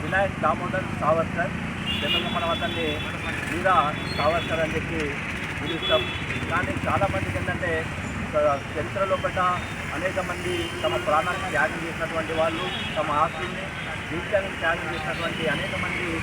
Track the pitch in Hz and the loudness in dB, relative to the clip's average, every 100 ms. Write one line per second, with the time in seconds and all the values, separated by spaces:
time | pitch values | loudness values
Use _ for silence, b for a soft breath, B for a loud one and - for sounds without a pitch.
0 | - 190 196 - - - 175 185 190 - | 0 2 2 2 2 2 0 -2 -2 0
1 | 151 160 - 170 170 - - - - - | 4 4 4 0 0 -2 -4 -4 -2 0
2 | - - - 175 170 165 165 170 160 147 | 2 2 2 0 0 0 0 0 0 -2
3 | - - - - - 160 190 175 147 156 | -4 -4 -4 -4 -2 0 4 6 4 0
4 | - - 151 170 165 165 156 160 147 165 | -2 2 4 4 2 0 0 0 -2 -2
5 | 151 139 - - - - 147 165 - 156 | -2 -2 -4 -6 -6 -4 -4 -2 2 2
6 | - - - 131 127 170 185 - 165 156 | 2 -4 -4 -4 0 0 0 0 0 2
7 | 196 - - 185 185 170 185 160 156 - | 2 0 -2 -2 -2 -2 0 -2 -2 -4
8 | - - - 156 151 139 - 156 147 - | -4 -4 0 4 4 4 0 -4 -2 0
9 | 196 185 156 185 180 180 - - - 143 | 2 2 2 2 2 2 -2 -6 -4 -2
10 | 180 185 180 175 175 175 170 - 160 127 | 0 0 -2 -2 -2 0 -2 -2 0 0
11 | 135 151 165 165 - 147 156 160 165 160 | 4 4 4 0 0 2 2 0 -4 -4
12 | 160 165 160 160 160 160 190 - - 160 | -2 -2 -2 2 2 2 -2 -2 -4 -2
13 | 156 147 160 160 175 185 - - - - | 0 2 2 0 -4 -4 -6 -6 -6 -6
14 | - 156 175 202 196 160 165 170 170 160 | -4 -4 0 0 0 -2 0 0 -2 -4
15 | 156 156 165 - - - - - 180 180 | -4 -2 -2 0 0 0 -2 -2 -2 -2
16 | 175 160 | -2 -2